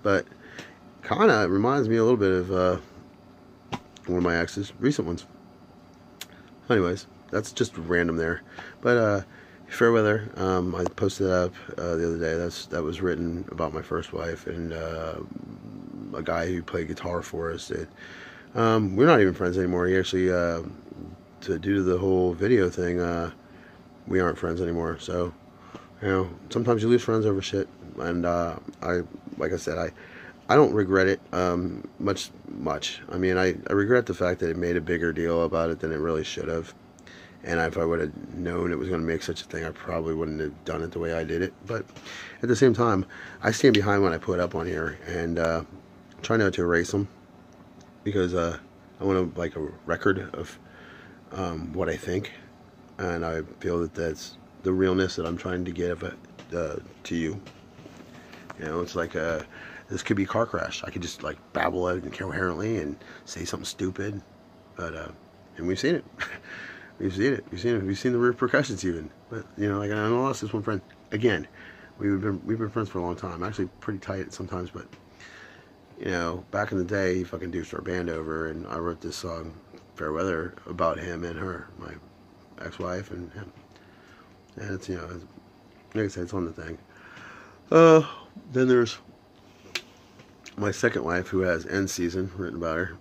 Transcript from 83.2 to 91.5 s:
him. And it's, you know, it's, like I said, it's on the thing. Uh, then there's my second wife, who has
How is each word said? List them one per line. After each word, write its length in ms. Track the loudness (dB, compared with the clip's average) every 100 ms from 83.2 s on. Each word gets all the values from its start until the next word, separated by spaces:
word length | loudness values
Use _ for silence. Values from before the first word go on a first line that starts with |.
| -12
him. 200 | -14 -16 -18 -20 -20 -20 -20 -20 -20 -20 -20 -20 -14
And 180 | -10 -8
it's, 120 | -8
you 100 | -8
know, 80 | -8
it's, 200 | -12 -14 -20 -20 -20 -20 -20 -6 -2
like 100 | -2
I 20 |
said, 160 | -4 -6
it's 100 | -4
on 100 | -4
the 60 |
thing. 240 | -6 -12 -14 -16 -20 -20 -20 -18 -20 -20 -20 4
Uh, 320 | 10 12 10 8 -8 -18 -20 -4
then 160 | 2 6
there's 320 | 6 6 -2 -14 -20 -20 -20 -20 -20 -14 -14 -14 -20 -20 -20 -20 -20 -18 -4
my 140 | -4
second 340 | 0 0 0
wife, 260 | -2 -2 0
who 100 | 0
has 260 | 2